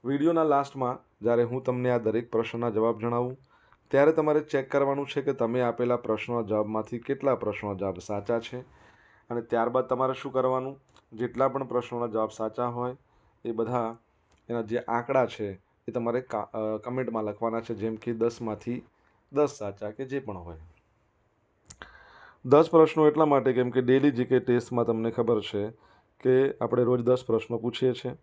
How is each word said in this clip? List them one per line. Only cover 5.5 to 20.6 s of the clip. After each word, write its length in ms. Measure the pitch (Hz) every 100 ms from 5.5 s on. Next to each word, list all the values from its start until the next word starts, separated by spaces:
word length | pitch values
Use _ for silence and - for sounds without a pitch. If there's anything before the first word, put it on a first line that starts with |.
| 123
આપેલા 360 | 120 117 123 120
પ્રશ્નના 460 | - 110 - 117
જવાબમાંથી 560 | 113 107 107 110 107 120
કેટલા 360 | 117 139 139
પ્રશ્નોના 440 | 123 107 - 104 101
જવાબ 200 | 98 87
સાચા 420 | - 104 104 117
છે. 200 | 113 127 - _ - _ _ _ _
અને 120 | 120
ત્યારબાદ 440 | 113 117 117 127 123
તમારે 280 | 123 131
શું 180 | 131 139
કરવાનું, 480 | 127 127 131 131 139 _ _ _
જેટલા 360 | 113 123 123 135
પણ 160 | 131
પ્રશ્નોના 420 | 127 120 117 120 120
જવાબ 240 | 110 110
સાચા 360 | - 110 110 123
હોય, 300 | 120 123 127 _ _ _ _
એ 80 | -
બધા 440 | 117 113 123 113 117 _ _ _ _ -
એના 140 | 117
જે 160 | 110 120
આંકડા 480 | - 117 120 131 117
છે, 340 | - 104 95 _ _ -
એ 40 |
તમારે 260 | 120 117 120
કા-, 300 | 127 120 -
અ, 220 | 113 110 107
કમેન્ટમાં 480 | 120 123 120 113
લખવાના 360 | 107 101 113 113
છે, 140 | 117
જેમ 220 | 117 113 110
કે 160 | 120
દસમાંથી 720 | 113 117 117 113 104 - 123 - _ _ _ _
દસ 160 | 139 147 143
સાચા 320 | 104 98 104
કે 140 | 110
જે 160 | 135 135
પણ 180 | 110 95
હોય. 180 | 85 80